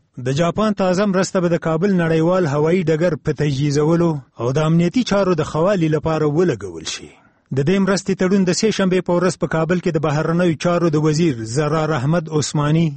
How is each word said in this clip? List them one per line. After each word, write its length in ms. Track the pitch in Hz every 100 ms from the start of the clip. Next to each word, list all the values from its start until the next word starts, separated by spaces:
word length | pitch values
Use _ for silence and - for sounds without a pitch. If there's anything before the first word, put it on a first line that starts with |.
| _ - 123
د 80 | 143
جاپان 360 | 170 202 214 202
تازه 260 | 185 180 208
مرسته 280 | 185 180 190
به 80 | 175
د 80 | 170 165
کابل 280 | 160 202 180
نړیوال 480 | 165 160 165 185 156
هوایي 280 | 147 156 190 160
ډګر 240 | 156 175 151
په 80 | - 151
تجهیزولو 680 | 147 131 147 143 151 170 170 143 - -
او 120 | 120 143
د 100 | 156
امنیتي 360 | 170 175 254 -
چارو 260 | 202 185 160
د 80 | 143
ښه 100 | 156 180
والي 200 | 196 160
لپاره 340 | 151 160 156 151
ولګول 580 | 147 180 104 95 82 78
شي. 140 | - 76 - _ _ _ 131
د 20 | 143
دې 80 | 196
مرستې 280 | 190 190 - 185
تړون 220 | 185 196
د 80 | 180 170
سې 80 | 220 -
شنبې 240 | 185 185 180
په 40 | 175
ورځ 160 | 180 -
په 100 | 156 160
کابل 220 | 160 180
کې 100 | 175 156
د 100 | 156
بهرنیو 540 | 147 160 170 180 147 175
چارو 240 | 175 170
د 160 | 151 156
وزیر 260 | 151 170 117 110 131
زرار 400 | 147 160 156 151
احمد 320 | 139 170 156 156
عثماني 440 | - 151 147 160 160